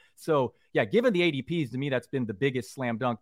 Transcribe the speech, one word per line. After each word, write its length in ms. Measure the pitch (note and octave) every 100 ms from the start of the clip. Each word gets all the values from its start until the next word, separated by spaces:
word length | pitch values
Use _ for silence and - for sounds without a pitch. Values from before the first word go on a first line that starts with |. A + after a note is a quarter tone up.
| _
So, 400 | - - D3+ A#2+ - _
yeah, 100 | D3+
given 280 | A2+ G3+ B3
the 100 | F3+
A 100 | F3
D 100 | C#3
Ps, 300 | - E3+ C3
to 60 | B2+
me, 100 | C#3+
that's 180 | B2+ -
been 180 | C3+
the 100 | A2+
biggest 380 | G2 C#3 B2+ -
slam 260 | - B2 A2+
dunk. 200 | B2+ A2+